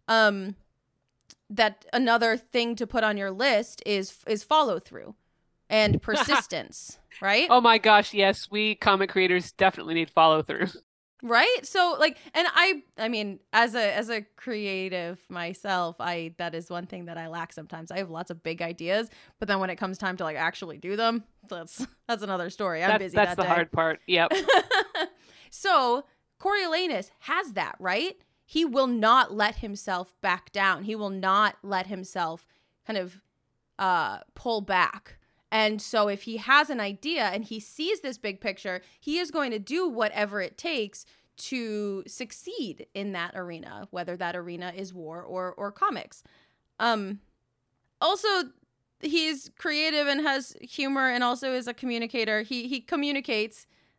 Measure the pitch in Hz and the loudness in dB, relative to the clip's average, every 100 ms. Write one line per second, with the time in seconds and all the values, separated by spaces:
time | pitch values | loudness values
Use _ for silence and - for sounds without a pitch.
0 | - 226 214 202 190 196 _ _ _ _ | 2 4 6 4 -4 -10 _ _ _ _
1 | _ _ _ - _ 208 214 202 - 247 | _ _ _ -20 _ 2 2 2 -4 0
2 | 254 233 226 240 - 240 233 226 226 240 | 4 4 4 2 0 -2 0 -2 -2 0
3 | 214 208 196 190 269 214 233 - - 202 | 0 0 -4 0 2 2 0 -6 -2 -2
4 | 190 - - 208 - 311 269 165 - - | -2 -8 -4 -4 2 4 4 0 -6 -16
5 | 50 - _ _ _ _ _ 214 208 - | -16 -20 _ _ _ _ _ 2 4 4
6 | - 285 269 285 - 160 - - - - | 2 0 4 2 2 -6 -8 -12 -14 -16
7 | _ - 196 214 320 247 233 226 220 208 | _ -6 2 2 6 8 8 6 8 8
8 | 208 208 196 202 - 208 214 208 214 196 | 6 4 4 2 -4 -2 -2 2 4 4
9 | 190 190 185 180 175 - 190 - 160 165 | 2 2 4 2 0 2 2 2 -2 -2
10 | 160 - 160 156 147 - 185 - - _ | 2 6 8 6 2 -2 -4 -6 -20 _
11 | _ _ 233 233 359 - - 392 349 320 | _ _ 2 4 6 2 0 2 2 4
12 | 311 - - 311 349 320 370 302 - - | 2 2 -4 0 2 4 4 2 -6 -8
13 | 220 226 208 190 _ 220 233 233 208 208 | -4 -2 -4 -8 _ 2 4 2 0 0
14 | 220 226 208 _ 254 214 202 190 185 180 | -2 -6 -8 _ -8 -6 -4 -4 -4 -4
15 | 170 175 _ 180 170 185 208 185 170 170 | -6 -10 _ -10 -10 -8 -4 -2 -2 -4
16 | 175 175 165 165 170 165 165 175 180 180 | -6 -6 -8 -8 -8 -8 -8 -10 -8 -12
17 | 170 165 165 165 170 - 156 165 165 175 | -12 -12 -10 -10 -10 -12 -14 -14 -10 -8
18 | 185 160 180 165 165 165 170 175 165 202 | -8 -8 -10 -8 -8 -6 -6 -6 -2 0
19 | 226 - - _ 190 196 185 170 190 185 | -2 -10 -20 _ -2 0 0 -4 -6 -4
20 | 190 180 165 151 165 - 175 147 180 208 | -4 -4 -4 -2 -2 -4 -10 -12 -6 0
21 | 226 226 - _ - 175 170 - 262 _ | 0 0 -6 _ -14 -12 -10 -10 -10 _
22 | - 226 202 185 175 - 196 160 185 214 | -6 -6 -2 -4 -4 -4 -4 0 2 2
23 | 185 196 190 180 180 170 170 - 160 156 | 2 2 2 2 2 2 2 0 0 -2
24 | - 180 170 381 - 370 - 381 - - | 2 4 4 2 6 4 6 0 0 -4
25 | - - _ - - - 392 330 247 247 | -6 -8 _ -20 -20 -6 4 4 4 2
26 | 285 _ _ _ 381 403 349 320 359 214 | -2 _ _ _ 0 0 0 0 0 -2
27 | 185 - - 330 349 196 151 - 185 202 | -6 -12 -4 -4 -2 -4 -6 -4 -2 -2
28 | 349 - _ _ _ 320 330 247 262 233 | -2 -6 _ _ _ -2 0 2 2 4
29 | 220 254 240 208 208 - 220 202 - 185 | 6 6 4 2 -2 -2 -8 -10 -6 -6
30 | 185 _ 190 180 - 202 196 165 196 220 | -6 _ -2 -2 -4 0 2 2 -2 -6
31 | 202 190 190 196 214 - 196 190 190 190 | -6 -2 2 4 2 0 -4 -4 -4 -8
32 | 185 190 165 165 _ _ _ _ - 214 | -8 -6 -4 -6 _ _ _ _ -6 -6
33 | 180 185 _ _ _ _ _ - 190 175 | -6 -10 _ _ _ _ _ -2 2 2
34 | 131 101 - - 247 220 202 185 165 - | 0 -4 -12 -10 -4 -4 0 2 2 0
35 | - - _ _ _ 220 214 208 - 226 | -16 -20 _ _ _ 0 0 0 -2 0
36 | 208 202 233 220 240 285 302 254 202 196 | 2 0 -8 -8 4 4 4 -2 -6 -6
37 | 294 330 247 277 214 220 - - 330 403 | -6 -2 -2 -2 -6 -10 -12 -8 -4 -4
38 | 269 247 208 196 214 190 196 185 - _ | -6 -8 -8 -6 -6 -6 -8 -8 -10 _
39 | - 320 359 320 269 220 196 320 359 233 | -6 -4 -4 -4 -4 -4 -6 -4 -2 -2
40 | 214 - 208 202 180 - 339 294 202 - | -2 -2 -4 -4 -8 -8 -6 -4 -6 -10
41 | - _ _ - - 262 226 214 208 196 | -20 _ _ -16 -8 -6 -6 -4 -4 -6
42 | - - 247 - 359 453 220 - - 196 | -10 -12 -10 -10 -12 -8 -8 -10 -14 -10
43 | 202 180 175 190 175 165 - 104 196 180 | -8 -6 -8 -8 -10 -12 -14 -16 -12 -10
44 | 170 175 175 180 175 175 180 175 190 180 | -8 -6 -6 -6 -10 -10 -10 -10 -12 -14
45 | 156 170 - 185 180 - 202 202 403 208 | -14 -14 -10 -8 -8 -8 -10 -4 -2 -2
46 | - - - _ _ _ _ - 233 220 | -10 -16 -20 _ _ _ _ -2 0 0
47 | 196 202 - _ _ _ _ _ _ _ | -2 -8 -14 _ _ _ _ _ _ _
48 | 320 392 427 381 262 - _ _ _ _ | 0 2 2 0 -2 -10 _ _ _ _
49 | 302 320 311 277 - - 330 294 311 302 | -2 0 0 -4 -10 -8 -4 0 0 2
50 | 285 277 302 269 262 - 247 - 269 277 | 0 0 0 -2 -4 -14 -14 -6 -2 0
51 | 262 247 247 247 262 254 247 233 254 233 | 0 2 0 0 -4 -4 -6 -8 -6 -4
52 | 233 240 220 214 214 254 247 262 - 311 | -4 -4 -2 -2 -2 -8 -6 -8 -4 -2
53 | 285 277 277 214 220 - - _ _ | -2 -2 -2 -4 -4 -8 -20 _ _